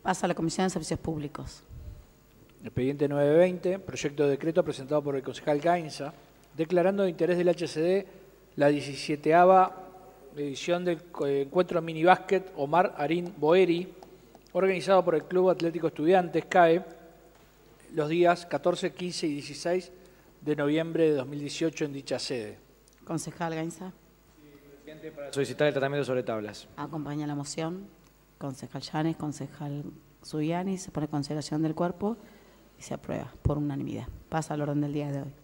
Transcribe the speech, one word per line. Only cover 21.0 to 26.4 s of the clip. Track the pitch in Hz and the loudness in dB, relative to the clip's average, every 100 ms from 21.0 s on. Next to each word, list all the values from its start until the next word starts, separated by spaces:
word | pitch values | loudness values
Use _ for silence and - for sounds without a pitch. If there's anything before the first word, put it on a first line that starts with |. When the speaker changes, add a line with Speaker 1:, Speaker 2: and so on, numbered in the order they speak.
| 160 | 2
Speaker 2:
de | 147 | 2
dos | 127 | -2
mil | 147 | -6
dieciocho | 143 - 165 156 | -8 -4 -4 -2
en | 156 | -6
dicha | 139 131 127 | -6 -6 -6
sede. | - 131 104 104 _ _ _ _ | -4 -6 -8 -12 _ _ _ _
Speaker 1:
Concejal | - 160 160 - 170 | -8 -8 -8 -8 -6
Gainza. | 160 165 170 185 - _ _ _ _ 151 143 - - | -4 -6 -8 -14 -16 _ _ _ _ -20 -20 -20 -20
Speaker 3:
Presidente, | - 156 160 | -20 -16 -16
para | 156 143 | -14 -8
solicitar | 131 131 127 151 | -4 -2 2 2
el | |
tratamiento | 139 139 143 | 4 0 0
sobre | 131 127 | 0 -2
tablas. | 123 110 | -2 -4